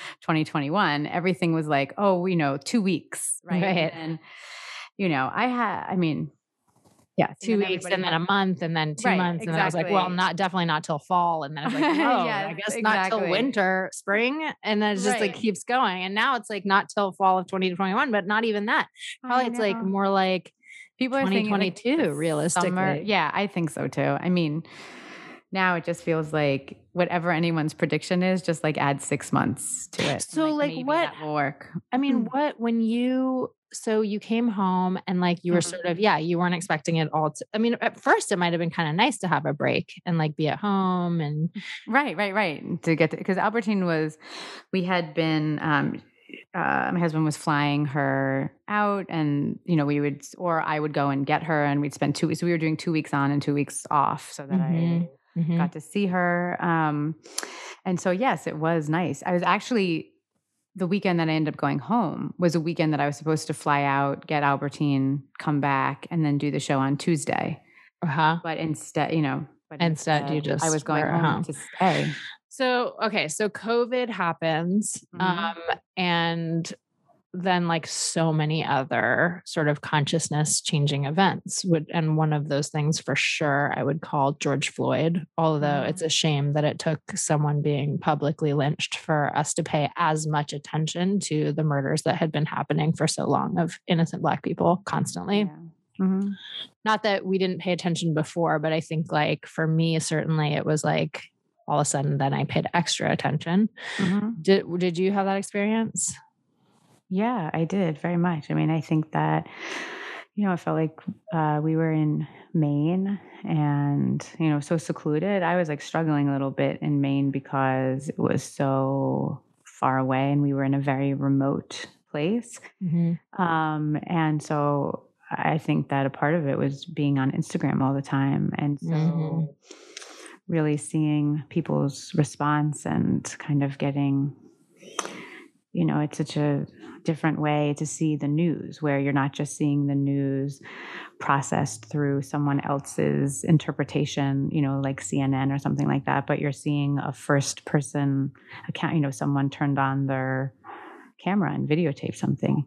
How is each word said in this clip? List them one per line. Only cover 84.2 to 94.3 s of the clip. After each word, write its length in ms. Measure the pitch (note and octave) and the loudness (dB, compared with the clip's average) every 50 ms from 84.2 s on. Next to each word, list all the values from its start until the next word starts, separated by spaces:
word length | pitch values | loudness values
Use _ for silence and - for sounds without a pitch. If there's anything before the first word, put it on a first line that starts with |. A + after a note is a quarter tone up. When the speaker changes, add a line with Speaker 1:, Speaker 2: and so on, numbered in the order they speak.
| C3+ C#3 | 2 2
Speaker 2:
George 380 | C#3+ - - D3 C3+ C#3 - - | 0 0 -2 -2 0 0 -2 -4
Floyd, 560 | - - B2+ C3 B2+ C3 D#3 E3 E3+ F3 D#3+ - _ D#3+ | -4 -2 0 0 2 2 2 0 0 -2 -4 -4 _ 0
although 280 | D#3+ D#3+ D#3 C#3+ D3 D3 | 2 2 2 2 2 0
Speaker 1:
Mm-hmm. 200 | C#3+ C#3 A#2 C3 | 0 0 0 -2
Speaker 2:
it's 120 | D#3 F#3 | -2 -2
a 60 | E3 D#3 | -2 0
shame 460 | - - - D#3 D3 C#3 C#3+ C#3+ C#3+ | 0 2 2 2 2 2 2 2 2
that 100 | D3+ D3 | 2 2
it 160 | D3 - - | 2 0 0
took 200 | - E3 D3+ - _ - G3+ | -2 -2 -2 -2 _ -8 -6
someone 480 | - - - D#3 D3 D3 D3 D3 D3 | -4 0 0 2 2 2 2 2 2
being 360 | C#3+ D3+ D3 C#3+ C#3+ D3 - F3 | 2 2 0 0 0 -2 -2 0
publicly 540 | - E3+ D3+ D3 - - - - D#3+ D3 | 0 0 0 2 2 0 0 0 0 0
lynched 440 | C#3+ D3+ C#3 D3 D3 - - - - | 2 2 2 2 0 -2 -4 -6 -8
for 340 | - - - D#3 D3 C#3+ - - | -6 -2 0 2 2 2 2 0
us 180 | - D3+ - - | 0 -2 0 -2
to 80 | F3 | -4
pay 260 | D#3+ - - D3+ C#3+ - - | -2 0 0 0 0 0 0
as 300 | D#3+ E3+ D#3 D#3 D#3 D#3 | 0 2 2 2 0 0
much 260 | D3+ D3+ D3 D3 - | 0 0 0 0 -2
attention 680 | D3+ C#3+ - - D#3 D#3 D#3 D#3 - E3+ F3+ F#3+ G#3 F#3+ | -6 -10 -8 -4 -2 -2 -2 -2 0 0 0 2 2 0
to 320 | - - D3+ D3+ D3+ D3 | 0 0 0 0 2 2
the 100 | D3 D#3 | 2 2
murders 400 | D#3 D3+ C#3+ C#3 C3+ D3+ D#3+ D#3 | 2 2 2 0 0 0 0 0
that 140 | - D#3 - | 0 0 0
had 160 | D#3 E3+ D#3+ | 0 0 0
been 140 | D3+ C#3+ D#3+ | 0 0 -2
happening 460 | - - - - - D3 D#3+ - E3 | -2 -2 -4 -2 0 0 2 2 2
for 140 | E3 - D#3+ | 2 2 0
so 200 | D#3 - - - | 0 0 0 0
long 340 | - C#3 C#3 - - - E3+ | 2 2 2 2 0 0 -2
of 180 | E3 E3 - - _ | -2 -2 -4 -6 _
innocent 360 | - F3 D#3+ E3+ - - - | 0 2 2 2 0 0 -2
Black 200 | E3 D#3 | 0 0